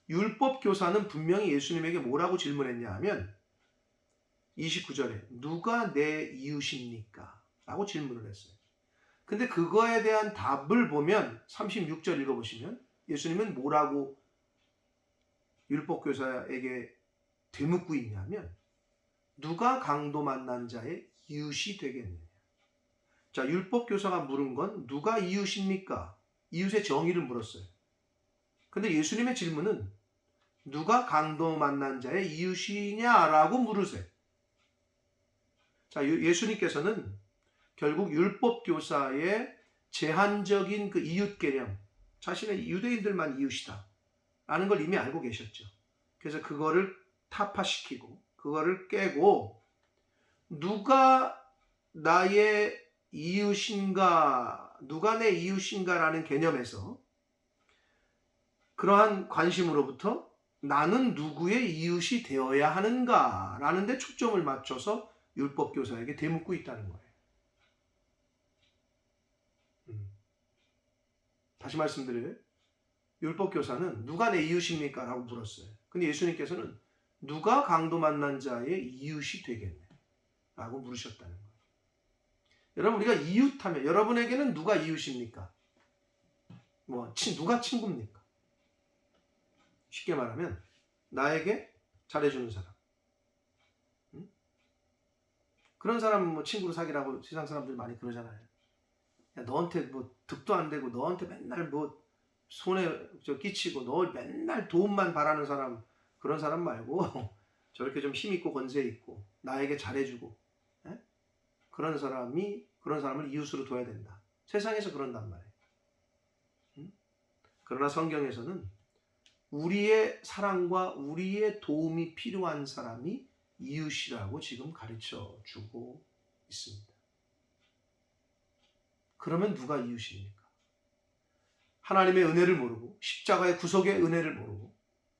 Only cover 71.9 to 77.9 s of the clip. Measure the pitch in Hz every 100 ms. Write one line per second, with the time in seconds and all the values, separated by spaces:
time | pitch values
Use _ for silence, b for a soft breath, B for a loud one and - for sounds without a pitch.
71.9 | - 127 120 135 226 _ _ _ _ _
72.9 | _ _ - 151 160 185 160 143 127 180
73.9 | 107 110 165 226 185 156 175 170 165 143
74.9 | 139 120 123 120 117 117 - - - _
75.9 | 180 170 147 175 170 139 185 - - _
76.9 | _ _ - 139 151 208 262 285 165 160